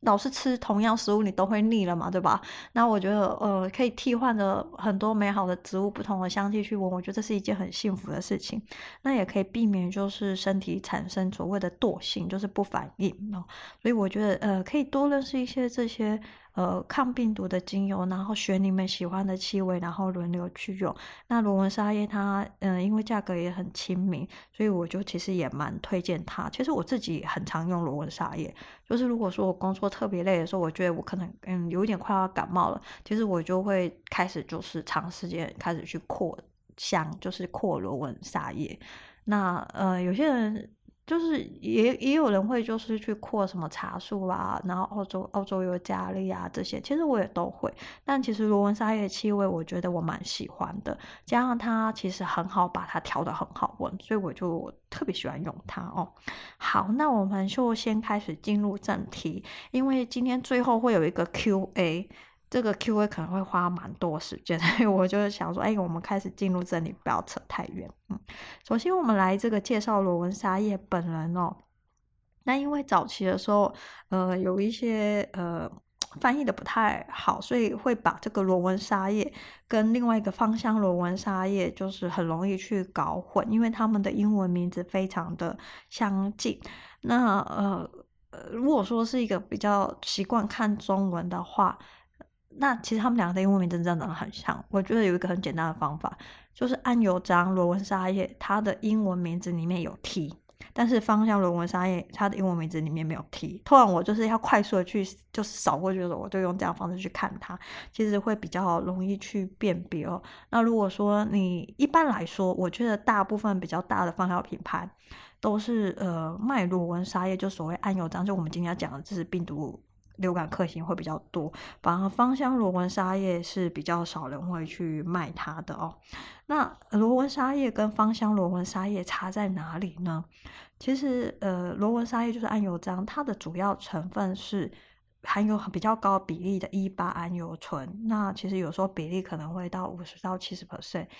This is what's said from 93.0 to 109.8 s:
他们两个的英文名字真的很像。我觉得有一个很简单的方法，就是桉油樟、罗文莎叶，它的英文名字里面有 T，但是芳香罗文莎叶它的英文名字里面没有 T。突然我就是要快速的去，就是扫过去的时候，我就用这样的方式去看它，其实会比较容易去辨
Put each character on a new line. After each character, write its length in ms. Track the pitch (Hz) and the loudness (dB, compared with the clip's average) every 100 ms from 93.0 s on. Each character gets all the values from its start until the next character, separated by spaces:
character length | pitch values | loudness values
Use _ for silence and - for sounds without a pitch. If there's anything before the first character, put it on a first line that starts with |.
他 80 | 240 | 4
们 80 | 233 | 4
两 120 | 175 | 4
个 60 | |
的 60 | 185 | 4
英 100 | 190 | 6
文 100 | 196 | 6
名 100 | 175 | 4
字 100 | 175 | 2
真 160 | 175 165 | 2 2
的 120 | 156 | -2
很 220 | 165 - | -4 -8
像。 320 | - - - - | -4 -4 -4 0
我 120 | 196 | 0
觉 100 | 190 | 4
得 120 | 226 | 4
有 100 | 196 | 6
一 40 | 180 | 4
个 100 | 185 | 0
很 120 | 180 | -2
简 140 | 185 | -2
单 140 | 165 160 | 0 -2
的 60 | |
方 220 | 160 147 151 | 0 -2 -2
法， 220 | - - - - - | -6 -8 -16 -20 -20
就 140 | - 247 | -4 0
是 80 | 262 | 0
桉 180 | 247 240 | 2 6
油 180 | 202 180 | 6 4
樟、 340 | 180 175 180 | 4 4 6
罗 140 | 185 175 | 4 4
文 100 | 190 | 2
莎 280 | 196 196 185 | 0 0 0
叶， 260 | 190 - - | 0 -2 -4
它 200 | - 208 | 0 2
的 160 | 208 - | 2 0
英 240 | 214 220 | 2 2
文 120 | 196 180 | 2 0
名 220 | 170 175 | -2 -2
字 140 | 180 | -2
里 120 | 170 | -2
面 160 | 170 180 | 0 0
有 160 | - - | -2 -6
T， 340 | - 190 151 - _ _ - | -6 -4 -4 -8 _ _ -6
但 140 | - 233 | 2 4
是 140 | 233 | 4
芳 240 | 220 214 | 4 4
香 160 | 220 202 | 6 6
罗 120 | 180 | 4
文 140 | 175 175 | 2 0
莎 200 | 180 185 | 0 0
叶 200 | 175 - | 0 -4
它 160 | - 202 | -2 0
的 80 | 196 | 2
英 80 | 185 | 0
文 100 | 170 | 0
名 120 | 160 | -2
字 120 | 165 | -2
里 100 | 156 | -2
面 160 | 160 160 | -2 -2
没 80 | |
有 100 | 156 - | -4 -8
T。 320 | - 165 180 | -8 -8 -8
突 120 | - 277 | 8 10
然 140 | 220 | 10
我 120 | 175 | 6
就 100 | 180 214 | 2 2
是 100 | 220 | 2
要 100 | 226 | 2
快 240 | - 214 | 4 4
速 160 | 202 190 | 4 2
的 80 | |
去， 200 | 180 208 190 - - | 2 -2 -2 -8 -8
就 120 | - | -6
是 60 | 208 | -6
扫 280 | - - 147 | -2 0 2
过 140 | 190 | 0
去 80 | 190 | -2
的 80 | 175 | -2
时 40 | |
候， 60 | 156 | -4
我 100 | 196 | -4
就 120 | 190 | -2
用 180 | 185 190 | -2 0
这 80 | 180 | -2
样 80 | |
的 40 | 170 | -2
方 120 | 175 | -6
式 80 | 180 | -6
去 100 | 190 | -8
看 220 | - - - | -6 -6 -6
它， 160 | - 180 - - - | -12 -14 -14 -16 -10
其 140 | - 214 | -2 0
实 120 | 202 | 2
会 160 | 214 | 0
比 140 | 214 170 | -2 -4
较 320 | 180 185 170 | -2 0 0
容 220 | 175 185 | 0 -2
易 140 | 190 202 | -2 -4
去 280 | - 202 190 - | -4 -4 -4 -2
辨 240 | 202 175 | 0 0